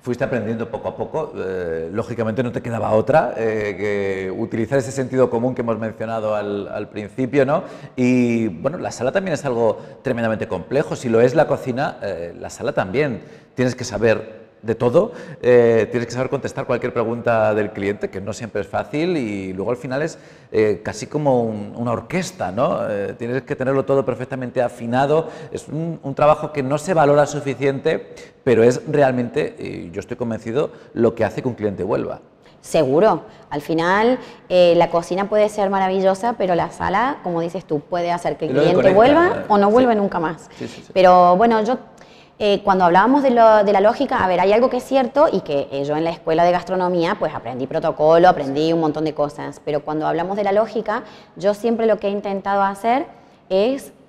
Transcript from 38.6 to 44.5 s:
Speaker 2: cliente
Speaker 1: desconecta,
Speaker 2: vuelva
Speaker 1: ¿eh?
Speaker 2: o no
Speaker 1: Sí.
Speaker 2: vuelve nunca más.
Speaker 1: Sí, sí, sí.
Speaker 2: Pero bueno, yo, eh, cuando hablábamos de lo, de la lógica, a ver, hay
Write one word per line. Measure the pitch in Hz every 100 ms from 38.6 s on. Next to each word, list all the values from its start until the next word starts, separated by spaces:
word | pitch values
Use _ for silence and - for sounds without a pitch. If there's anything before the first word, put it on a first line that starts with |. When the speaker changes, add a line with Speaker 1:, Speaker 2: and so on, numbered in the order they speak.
Speaker 2:
cliente | 165 180
Speaker 1:
desconecta, | 190 185 240 294
Speaker 2:
vuelva | 349 -
Speaker 1:
¿eh? | -
Speaker 2:
o | 208
no | 202
Speaker 1:
Sí. |
Speaker 2:
vuelve | 226 254 214
nunca | 202 180
más. | 165 160 - -
Speaker 1:
Sí, | 117
sí, | - -
sí. |
Speaker 2:
Pero | - 185 180 180 180
bueno, | 233 226
yo, | 214 254 - - - - - _
eh, | 208 202
cuando | 202 190
hablábamos | 180 180 214 277
de | 277
lo, | 240 226 214
de | 202
la | 202
lógica, | 202 233 269 247
a | 190
ver, | 175
hay | 190